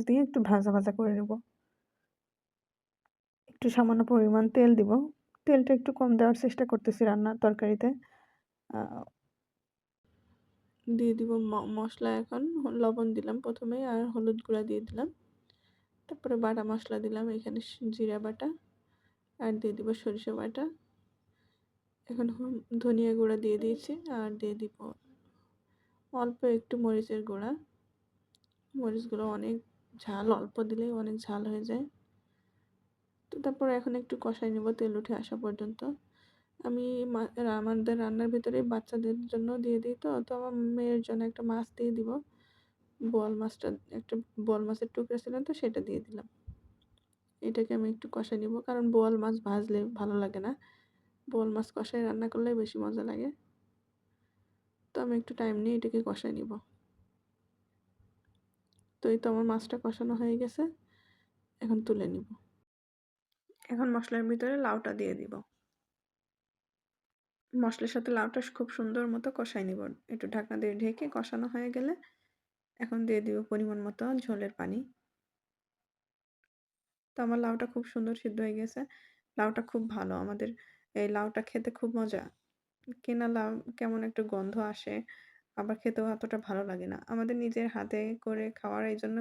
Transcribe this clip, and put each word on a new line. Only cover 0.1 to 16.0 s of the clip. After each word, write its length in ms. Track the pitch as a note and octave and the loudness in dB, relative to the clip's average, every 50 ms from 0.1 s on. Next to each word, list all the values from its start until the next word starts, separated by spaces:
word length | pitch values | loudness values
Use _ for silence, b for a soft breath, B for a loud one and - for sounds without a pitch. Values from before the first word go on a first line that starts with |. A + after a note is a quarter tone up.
| A#3+ C4+ | 6 6
একটু 180 | C#4+ C4+ - C4+ | 6 4 4 4
ভাজা 280 | A3 G#3 G#3 G3+ G3+ G#3 | 6 6 6 6 6 6
ভাজা 200 | G3+ G3+ G3 G#3 G3 | 4 4 4 2 2
করে 180 | G3+ A3+ G#3+ G#3 | 2 2 2 2
নেব। 180 | G3+ G#3 G#3 A3 A#3 - _ _ _ _ _ _ _ _ _ _ _ _ _ _ _ _ _ _ _ _ _ _ _ _ _ _ _ _ _ _ _ _ _ _ _ _ _ _ _ _ - | 0 0 -2 -4 -6 -6 _ _ _ _ _ _ _ _ _ _ _ _ _ _ _ _ _ _ _ _ _ _ _ _ _ _ _ _ _ _ _ _ _ _ _ _ _ _ _ _ -20
একটু 200 | - _ - A#3+ | -6 _ 2 4
সামান্য 320 | A#3 B3 A#3+ A3+ A3+ A3+ A#3 | 6 6 6 6 6 6 6
পরিমাণ 400 | A#3 B3 A#3 G#3+ G#3+ G#3+ A3 A3 A3+ | 6 6 8 8 8 8 6 6 6
তেল 220 | - C4 B3 A#3+ A#3 | 8 8 10 10 10
দিব, 160 | A3 G#3 G3+ G#3+ C4 C#4+ D#4 - _ _ _ _ _ _ - | 10 8 8 6 4 4 2 -4 _ _ _ _ _ _ 6
তেলটা 240 | D4 C4+ B3+ C4 C4+ | 8 8 8 8 6
একটু 180 | B3 C4 - C4+ | 6 4 2 0
কম 180 | - C4 B3 A#3 | 2 4 6 6
দেওয়ার 200 | A3+ A#3 A#3 A#3 A#3 | 8 8 8 6 6
চেষ্টা 240 | - B3+ B3 - C4 | 4 2 2 2 2
করতেছি 360 | B3 B3 A3 - A#3 G#3 - A#3 | 2 2 2 2 2 2 4 4
রান্নার 340 | G#3+ G3+ G#3 G#3+ A3 A3 A#3 | 4 6 4 2 2 2 4
তরকারিতে। 480 | - G#3+ G#3+ G#3+ A3 G#3 G#3+ G#3 A3+ B3 C#4 B3+ b b b b b b b b b _ _ _ _ - | 4 4 4 4 4 2 2 4 4 2 2 0 b b b b b b b b b _ _ _ _ -8
আহ, 340 | - A2 G#2+ - - - - - - _ _ _ _ _ _ _ _ _ _ _ _ _ _ _ _ _ _ _ _ _ _ _ _ _ _ _ _ _ _ _ _ _ _ - | -4 -4 -4 -4 -6 -10 -14 -14 -18 _ _ _ _ _ _ _ _ _ _ _ _ _ _ _ _ _ _ _ _ _ _ _ _ _ _ _ _ _ _ _ _ _ _ -2
দিয়ে 260 | A#3 A3+ A#3 A#3 A3+ | 0 4 4 4 4
দিব 180 | A3+ A3+ A#3 A#3 A3+ A3 | 2 2 0 2 2 2
ম-, 240 | G#3+ G#3+ G#3+ G3+ G#3 | 0 0 -2 -2 -2
মশলা। 380 | G#3+ G#3+ A3 A3+ - - A#3+ A3+ A3+ A3+ | -2 -2 -4 -4 -4 -4 -2 0 0 -2
এখন 240 | A#3 - A3+ B3 C4+ D#4+ E4+ | -2 -4 -4 -2 -2 -2 0
হ-, 200 | D#4+ C4+ C4+ A#3 | -2 -2 0 0
লবণ 320 | A#3 A#3 A3+ A3 A#3+ A#3 A3+ A3 | 2 2 2 4 2 2 0 0
দিলাম 240 | A3 - A3 A3 B3+ | 0 -2 -2 -4 -4
প্রথমেই, 420 | C4 A#3+ A#3 - A#3+ A#3 A#3+ B3+ C4+ | -4 -4 -6 -4 -4 -4 -2 -2 -2
আর 140 | B3+ A#3 A3+ A#3 A#3+ | 0 0 0 0 0
হলুদ 280 | A3+ A#3+ A3 A3+ A3+ A3+ | 0 0 2 2 2 0
গুঁড়া 220 | A3+ - A3 G#3+ G#3+ | 0 0 0 0 0
দিয়ে 180 | A3+ G#3 G#3 | 0 -2 -2
দিলাম, 260 | A3 A3 - A3 C4 F4 - - _ _ _ _ _ _ _ _ _ _ _ _ _ _ _ _ | -4 -4 -4 -4 -4 -4 -6 -10 _ _ _ _ _ _ _ _ _ _ _ _ _ _ _ _